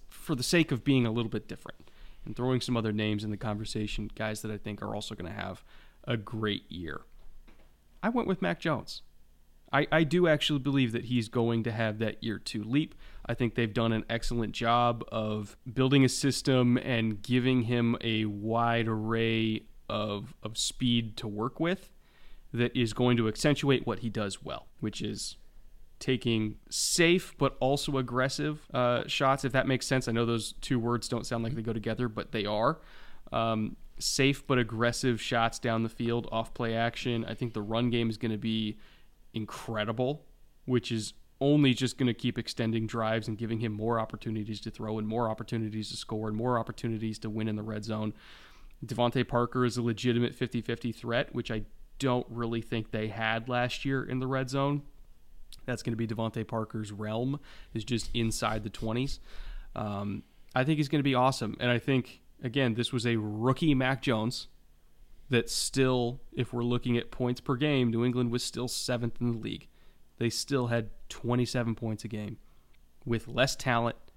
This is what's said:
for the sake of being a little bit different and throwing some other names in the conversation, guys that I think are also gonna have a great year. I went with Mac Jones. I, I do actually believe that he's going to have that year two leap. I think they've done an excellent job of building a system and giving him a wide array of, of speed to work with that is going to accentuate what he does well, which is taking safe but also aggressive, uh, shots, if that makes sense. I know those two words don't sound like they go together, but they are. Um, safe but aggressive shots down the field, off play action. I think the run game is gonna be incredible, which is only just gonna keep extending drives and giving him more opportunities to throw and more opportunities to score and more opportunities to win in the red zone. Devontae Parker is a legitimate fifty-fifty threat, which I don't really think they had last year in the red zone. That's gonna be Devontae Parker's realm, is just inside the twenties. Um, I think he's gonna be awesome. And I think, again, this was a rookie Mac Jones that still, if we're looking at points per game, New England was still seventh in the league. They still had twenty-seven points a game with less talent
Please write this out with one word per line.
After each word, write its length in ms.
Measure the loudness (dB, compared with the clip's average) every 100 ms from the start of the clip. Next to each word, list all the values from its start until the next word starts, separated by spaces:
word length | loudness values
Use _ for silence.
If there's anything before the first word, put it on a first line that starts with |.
| -14
for 280 | -16 -4 -2
the 80 |
sake 260 | 2 4 4
of 140 | 2
being 200 | 4 4
a 60 | 4
little 180 | 2 -2
bit 180 | -4 -6
different 420 | -12 -12 -16 -18 -18 -18 -14
and 120 | -10 -4
throwing 240 | 0 0
some 160 | 2 0
other 160 | 0
names 320 | 0 0 0
in 80 | -2
the 40 | -4
conversation, 760 | -4 -4 -4 -4 -2 -2 -4
guys 280 | -4 -6 -4
that 100 | -6
I 60 | -6
think 220 | -6 -6
are 140 | -6
also 220 | -6 -6 -8
gonna 160 | -8
have 320 | -6 -8 -8 -14 -20 -20 -18
a 120 | -6 -6
great 540 | -4 -4 -2 -2 -6
year. 300 | -10 -8 -8 -12 -16 -16 -16 -18 -20 -20 -20 _ -6
I 60 | -2
went 180 | 0 0
with 140 | 0
Mac 180 | 0 0
Jones. 400 | 0 -2 -4 -12 -14 -20 -20 -20 -20 -20 -2
I, 160 | 0 4
I 140 | 4
do 240 | 4 6 6
actually 300 | 6 4 0
believe 340 | 2 4 4
that 140 | 2 0
he's 220 | 0 2
going 320 | 2 2 2
to 80 | 0
have 260 | 0 -2 0
that 220 | -4 -2
year 160 | -4 -4
two 240 | -4 -6
leap. 320 | 0 0 0 -6 -16 -14
I 80 | -6
think 220 | 0 0
they've 180 | 2 0
done 200 | 2 2
an 120 | 2 0
excellent 420 | -2 0 0 -2
job 500 | 0 4 4 4 2 -4
of 480 | -4 -2 -2 -6 -10 -8
building 320 | 2 6 8
a 40 | 6
system 640 | 4 0 0 2 4 6 4
and 460 | 2 0 0 -2
giving 400 | 0 2 4 2
him 340 | 2 2 2 2
a 240 | 0 0 0
wide 640 | -2 0 2 2 2 2
array 720 | 0 0 2 2 2 2 0 -6 -18 -6
of, 460 | -4 -2 -4 -8 -10
of 160 | -10 -4
speed 580 | -4 0 2 2 0 -6
to 100 | -6
work 320 | -4 -4 0
with 320 | 0 0 -6 -20 -20 -20 -18 -16 -8
that 240 | 0 0 2
is 160 | 0
going 240 | 2 4 4
to 100 | 2
accentuate 600 | 2 2 2 4 2 2
what 140 | -2
he 100 | -4
does 320 | -2 -4 -4
well, 220 | -8 -10 -12 -6
which 200 | -6 -4
is 380 | -6 -6 -8 -10 -18 -20 -20 -18 -20 -8
taking 580 | -2 0 2 0 0 -4 -8
safe 640 | -2 0 6 6 6 2 0
but 180 | 0 2
also 380 | 2 2 0 -2
aggressive, 720 | 0 0 0 0 -4 -4 -6
uh, 280 | 0 2 2 0
shots, 400 | 0 2 2 2
if 60 |
that 140 | 2 2
makes 200 | 0 2
sense. 220 | 0 2
I 40 |
know 140 | 0 2
those 260 | 0 -2 -8
two 180 | -2 0
words 300 | 2 0 0
don't 160 | -4
sound 180 | -2 -2
like 120 | -2
they 80 | -2
go 100 | -2
together, 360 | -2 -2 -2 -2
but 240 | -2 -4
they 120 | -2
are. 360 | 0 2 2 0 -6 -18 -14 -14 -4
Um, 440 | -2 0 0 -2 -6 -14 -6
safe 480 | -4 4 4 4 2
but 120 | 2
aggressive 640 | 2 2 0 2 0 0
shots 380 | 0 2 2 0
down 240 | 0 0
the 60 | 0
field, 400 | -2 -2 -2 -2
off 220 | -4 -4
play 220 | -4 -2
action. 500 | 2 0 0 -2 -2
I 100 | -2
think 200 | -4 -4
the 80 | -4
run 280 | -2 2 2
game 200 | 2 0
is 80 | 0
gonna 180 | -2 -2
be 400 | 0 0 -2 -4 -14 -20 -20 -20 -10
incredible, 920 | -8 -8 -8 -6 -2 -2 0 0 -2 -10 -20 -20 -16
which 280 | 0 0 2
is 220 | -2 -4 -10 -20 _
only 340 | 4 6 6
just 220 | 4 0 0
gonna 160 | 0
keep 240 | 2 -2 -2
extending 480 | -6 -2 0 0 -2
drives 420 | -2 0 0 -2
and 100 | -4
giving 220 | -4 -2
him 120 | -2
more 280 | -2 0 0
opportunities 600 | 0 -6 -6 -4 -4 -6
to 80 | -8
throw 280 | -8 -4 -4
and 80 | -2
more 220 | 0 0
opportunities 600 | -2 -4 -4 -2 -4 -6
to 60 | -8
score 320 | -6 -4 -2
and 80 | -2
more 220 | 0 0
opportunities 600 | -2 -6 -4 -2 -4 -6
to 100 | -6
win 180 | -2 -2
in 80 | -2
the 60 |
red 220 | -4 -6
zone. 280 | -4 -2 -2 -6 -14 -20 -20 -20 -20 -14
Devontae 420 | -6 2 2 4 2
Parker 380 | 2 2 2
is 120 | 2 2
a 60 |
legitimate 520 | 0 2 2 4 2
fifty-fifty 580 | 0 -2 -2 -2 -4 -4
threat, 420 | -6 -2 -2 0
which 160 | -4 -2
I 120 | -4 -4 -10 -16 -2
don't 260 | 2 2 0
really 320 | -4 -2 -2
think 300 | -2 -4 -2
they 160 | -2 -2
had 400 | 0 0 0 0
last 360 | 0 0 0
year 200 | -2 -2
in 140 | 0 -2
the 80 | 0
red 240 | 0 0
zone. 320 | 2 2 0 -4 -16 -20 -20 -18 -16 -14 -12 -6
That's 160 | -4
gonna 120 | -2 -2
be 100 | -2
Devontae 400 | 0 -2 -2 -4
Parker's 440 | -4 -4 -4 -6
realm, 480 | -6 -4 0 0 -2 -8 -18 -8
is 120 | -6
just 260 | -2 -2 0
inside 520 | 0 0 2 0 0
the 60 | -4
twenties. 500 | -4 -2 -2 -2 -4 -6 -10 -8 -8 -10 -6
Um, 480 | -4 -4 -4 -6 -10 -20 -4
I 100 | 0
think 140 | 2 2
he's 100 | 2
gonna 160 | 2
be 100 | 4
awesome. 420 | 4 4 2 -4 0
And 100 | 2
I 80 | 2
think, 420 | 4 2 2 -8 -20 -8
again, 320 | -2 2 2
this 180 | 2 0
was 140 | 0 2
a 100 | 2
rookie 580 | 0 0 2 4 4
Mac 280 | 4 4 0
Jones 460 | 2 2 2 -2 -10 -18 -20 -20 -20 -20 -20 -20 0
that 180 | 2 2
still, 720 | -2 0 2 4 4 2 -2 -8
if 180 | -4 -4
we're 100 | 0
looking 360 | 2 2 2 0
at 120 | 0
points 300 | -2 -2 -2
per 160 | -2 0
game, 340 | 4 4 4
New 140 | 4
England 260 | 2 2 0
was 140 | 0
still 240 | -2 -4 -4
seventh 520 | -4 -2 -2 -2 -2
in 120 | -2
the 60 | -2
league. 300 | -4 -8 -12 -20 -20 -20 -20 -2
They 100 | -2
still 380 | -2 -2 0 2
had 240 | 0 -2 -8 -12
twenty-seven 680 | -8 0 2 2 0 0 -2
points 280 | -2 -4
a 40 | -6
game 280 | -8 -8 -10 -14 -20 -20 -20 -20 -14 -2
with 220 | -2 -2
less 280 | 2 2 2
talent 400 | 2 2 2 -2 -12